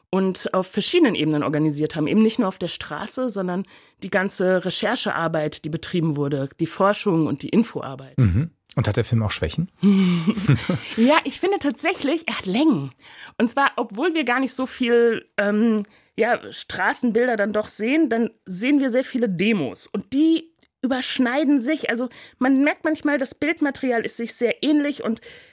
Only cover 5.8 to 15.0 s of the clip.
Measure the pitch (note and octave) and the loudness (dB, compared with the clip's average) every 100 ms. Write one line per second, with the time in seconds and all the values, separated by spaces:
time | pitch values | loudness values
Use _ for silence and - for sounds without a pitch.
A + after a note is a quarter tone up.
5.8 | - F3+ D#3+ C#3+ C#3+ C#3+ C#3 - D#3+ - | -4 -2 0 0 -2 -2 -4 -4 -4 0
6.8 | G3 G3+ G#3 E3 D3+ C#3 - G3+ A3+ - | 0 2 0 0 0 -2 0 2 2 -2
7.8 | - C3+ C3+ - G#2+ F#2+ E3 _ - - | -10 -12 -8 2 2 2 -2 _ -10 -2
8.8 | G#2 A2 A2+ A2+ G#2+ - A2 - F3 - | 0 0 0 0 0 -2 -4 -2 -6 0
9.8 | G3 G3 F#3 F3 E3 G#3 F3+ B2 - E3+ | 4 4 4 2 0 -2 2 2 2 -4
10.8 | - - A#3+ D#4+ - - F#4+ G4 C#4 A3+ | -4 2 4 4 2 -2 -2 0 -2 -2
11.8 | E4+ F#4+ C#4 E4 - A3+ F#3+ G#3+ D#4+ F3 | -2 -2 -2 -2 -4 -8 -2 2 2 2
12.8 | C#3 - - - - - A#3 C#4 C#4 - | -2 -12 -20 -20 -12 -2 -2 2 0 0
13.8 | A#3+ G3+ F4 D#4+ B3 B3 C4+ - C4 - | -6 -2 -2 0 0 0 0 -2 -4 -2
14.8 | A#3+ A#3 | 2 4